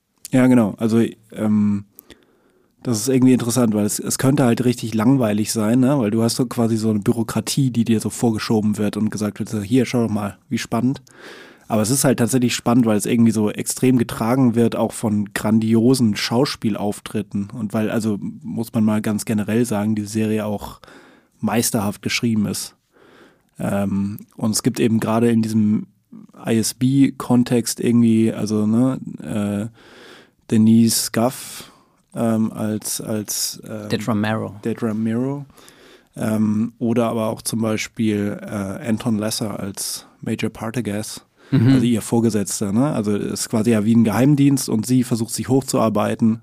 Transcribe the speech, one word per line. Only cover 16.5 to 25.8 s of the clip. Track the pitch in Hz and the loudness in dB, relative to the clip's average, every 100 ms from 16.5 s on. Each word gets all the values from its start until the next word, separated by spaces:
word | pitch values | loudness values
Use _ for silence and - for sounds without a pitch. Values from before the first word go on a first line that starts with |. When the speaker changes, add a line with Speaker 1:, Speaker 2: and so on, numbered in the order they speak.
| - 113 95 101 - - 110 98 101 101 | -2 -4 -2 -4 -6 -8 -8 -6 -6 -6
Speaker 1:
Und | 123 107 | -6 -6
weil, | 110 107 | -2 -2
also | 113 110 101 | -2 -2 -4
muss | - - - 104 110 | -6 -10 -10 -8 -4
man | 120 | 0
mal | 110 107 | 2 2
ganz | 110 104 | -2 -4
generell | - 107 104 110 | -2 -4 0 0
sagen, | 120 104 107 | 0 0 -2
die | 107 | -4
Serie | 104 110 110 107 | -4 -4 -2 -2
auch | 107 104 - - - - - _ _ _ | -4 -8 -10 -18 -20 -20 -20 _ _ _
meisterhaft | 104 110 - 117 101 - | -2 0 0 -2 -2 -4
geschrieben | - - 120 110 98 | -6 -2 0 0 -2
ist. | 101 - - _ _ _ - - _ _ - | -4 -10 -16 _ _ _ -20 -20 _ _ -8
Ähm, | 110 101 101 98 101 107 - - | -4 -2 -2 -2 -2 -6 -14 -6
und | 113 | -4
es | 101 | 0
gibt | 123 - | -2 0
eben | 123 110 | 2 2
gerade | 107 113 117 | 2 2 4
in | 113 | 4
diesem | 110 110 107 107 | 2 2 2 2